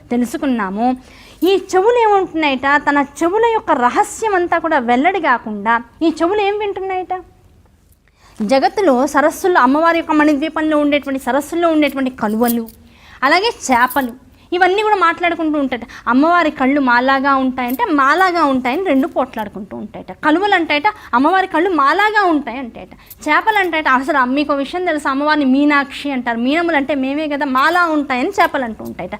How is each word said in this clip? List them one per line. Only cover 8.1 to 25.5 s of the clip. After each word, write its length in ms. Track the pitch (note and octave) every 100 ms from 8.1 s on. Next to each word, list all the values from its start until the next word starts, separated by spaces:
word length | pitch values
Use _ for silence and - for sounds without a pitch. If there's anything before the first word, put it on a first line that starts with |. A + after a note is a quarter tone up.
| _ - -
జగత్తులో 640 | G3+ C4+ E4+ - F#4+ B3 C#4
సరస్సుల్లో, 540 | D4 D4 D#4+ F#4+ F4+
అమ్మవారి 360 | B3 C#4+ E4 E4
యొక్క 140 | D#4+
మణిద్వీపంలో 640 | D#4 D4+ C#4+ D#4+ D#4+ D#4 D4+
ఉండేటువంటి 460 | D4 C#4+ C4+ C4+
సరస్సుల్లో 460 | B3+ C4 C#4+ E4+ E4+
ఉండేటువంటి 400 | D#4 D4 C4+ C4
కలువలు, 580 | B3+ G#3+ A3 A#3+ A#3 A3+ - - _ - -
అలాగే 280 | C4+ E4+ A4 A#4 -
చేపలు, 540 | A#3+ B3 C#4+ B3+ A#3 - - -
ఇవన్నీ 280 | F4+ F4+ G4
కూడా 140 | G#4+ G4+
మాట్లాడుకుంటూ 640 | E4+ E4+ E4+ E4 D#4+ D4+
ఉంటాయట. 220 | C4+ A#3+ A#3+ - -
అమ్మవారి 440 | B3 D#4 F4 G#3+
కళ్ళు 300 | - C4 C#4+
మాలాగా 540 | C4 A#3+ B3+ C4+ C#4 C#4
ఉంటాయంటే 500 | C4 B3+ B3 C4 A#4
మాలాగా 600 | D4 C4+ D#4 F#4+ F4 D4
ఉంటాయని 380 | C4 A#3+ C#4+
రెండు 240 | F#4+ C4+ D#4+
పోట్లాడుకుంటూ 720 | E4 B3+ A#3+ G#3 F#3+ G3+ A#3+
ఉంటాయట. 340 | G#3+ - -
కలువలు 440 | F#3 D4+ D#4 G#4 F#4+
అంటాయట 280 | D#4+ D4 G#4 G#4 -
అమ్మవారి 340 | A#3+ D4 F#4+ F#4
కళ్ళు 220 | D#4+ F#4
మాలాగా 560 | D#4+ C#4 E4+ G#4+ G#4+ F#4+
ఉంటాయి 320 | D#4 C4+ A#3+
అంటాయట. 360 | B3 G#3+ F#3 - - - D4+
చేపలు 280 | D#4 G4+ G#4+
అంటాయట, 300 | F#4 D#4+ D4+
అసలు 380 | B3+ C4+ D4 B3
మీకు 280 | C4+ D4
విషయం 320 | C#4+ C#4 F4+ F4+
తెలుసు, 220 | D4+ D4
అమ్మవారిని 380 | C4+ D4 D4+
మీనాక్షి 680 | C4+